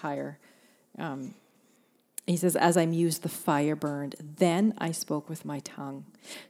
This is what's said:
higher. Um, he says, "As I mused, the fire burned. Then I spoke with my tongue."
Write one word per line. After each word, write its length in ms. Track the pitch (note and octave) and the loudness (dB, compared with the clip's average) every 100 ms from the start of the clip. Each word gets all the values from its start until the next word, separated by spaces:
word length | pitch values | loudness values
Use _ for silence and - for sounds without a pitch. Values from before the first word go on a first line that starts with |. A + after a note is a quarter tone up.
higher. 380 | D#3 C#3+ C#3+ D3 - _ _ _ _ - | -6 -6 -8 -12 -20 _ _ _ _ -10
Um, 360 | D#3+ C#3 C3 - _ _ _ _ _ _ _ - - | -8 -8 -10 -14 _ _ _ _ _ _ _ -8 0
he 100 | F3 | 2
says, 200 | F3+ D#3 | 4 6
"As 200 | E3+ F3 | 6 6
I 100 | E3 | 4
mused, 360 | E3 E3+ D#3+ | 4 2 0
the 60 | E3 | -6
fire 480 | - - D3 D3 D3+ | -4 0 2 2 0
burned. 400 | D3 C#3+ C#3+ - | -2 -4 -6 -10
Then 560 | D3+ D3+ F3+ E3+ G#3+ - | -8 2 4 4 2 2
I 120 | E3 | -4
spoke 380 | E3 - D3+ D3+ | -4 -4 -4 -4
with 160 | D#3 | -10
my 160 | D3+ C#3+ | -8 -8
tongue." 460 | - - C#3 C#3 - - - - | -10 -10 -10 -10 -14 -20 -18 -16